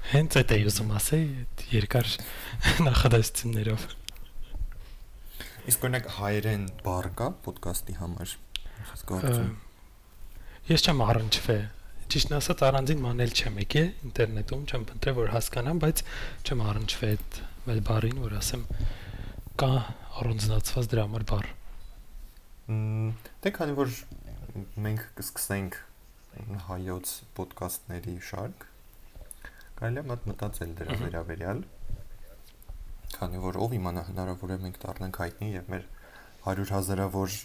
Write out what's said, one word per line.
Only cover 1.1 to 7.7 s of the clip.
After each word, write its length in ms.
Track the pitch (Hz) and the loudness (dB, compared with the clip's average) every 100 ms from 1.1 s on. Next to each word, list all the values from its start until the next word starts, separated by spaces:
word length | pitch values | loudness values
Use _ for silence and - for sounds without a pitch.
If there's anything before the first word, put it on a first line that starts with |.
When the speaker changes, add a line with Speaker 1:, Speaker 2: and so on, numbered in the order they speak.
| 156 156 | 4 4
Speaker 1:
այդ 320 | 135 123 - - | 0 -2 -4 2
երկար 460 | 113 101 123 110 - - - - | 2 4 2 2 -2 -6 -8 -6
<laughs> 380 | - - - 156 | 2 4 6 6
նախադասություններով։ 1000 | 123 127 113 110 - 120 110 107 107 - - - - - - - - - - - - - - - - - - | 8 8 8 6 0 0 0 2 0 -2 -8 -10 -10 -8 -6 -4 -2 -2 -4 -12 -14 -14 -16 -14 -10 -10 -8
Speaker 2:
Իսկ 200 | - - | 0 2
օրինակ 240 | 127 127 117 | 4 0 -2
հայերեն 580 | 98 101 104 107 104 95 - | -2 2 2 2 0 -2 -4
բառ 340 | 98 90 90 | -2 0 -2
կա 180 | - 131 185 | -2 -2 -2
պոդքասթի 600 | - - 87 | -10 -4 -2